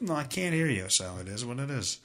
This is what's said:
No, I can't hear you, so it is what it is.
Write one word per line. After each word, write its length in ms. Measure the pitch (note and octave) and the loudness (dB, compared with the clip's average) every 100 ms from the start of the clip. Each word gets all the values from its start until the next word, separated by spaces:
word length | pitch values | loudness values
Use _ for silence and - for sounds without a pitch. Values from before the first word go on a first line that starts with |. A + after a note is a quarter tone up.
No, 140 | G3+ | -2
I 100 | D#3 | 0
can't 300 | C3+ - F3+ | 0 -2 2
hear 120 | D#3+ D#3+ | 4 4
you, 200 | G#2 F#2 | 2 2
so 280 | - F#2 F2+ | 2 2 -4
it 80 | F#2 | -6
is 160 | G#2 | -6
what 140 | A#2+ B2 | -4 -4
it 120 | C#3 | -2
is. 280 | C#3 F#2+ - | -2 -2 -4